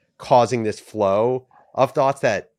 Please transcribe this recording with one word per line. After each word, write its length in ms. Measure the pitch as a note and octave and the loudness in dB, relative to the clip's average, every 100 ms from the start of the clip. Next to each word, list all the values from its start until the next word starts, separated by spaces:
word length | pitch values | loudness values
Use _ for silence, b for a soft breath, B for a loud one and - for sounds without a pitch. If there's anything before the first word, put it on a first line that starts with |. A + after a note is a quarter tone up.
| _ _ | _ _
causing 440 | - B2+ A#2 B2 | 2 2 4 0
this 160 | G#2+ G2+ | -4 -6
flow 680 | - A2 G2+ G2 A#2+ B2+ - b b | -10 -2 0 2 0 -4 -8 b b
of 180 | - C3 | -2 -2
thoughts 280 | - C3+ C#3 | 0 -2 -2
that 300 | C3 G2 - | -2 -4 -6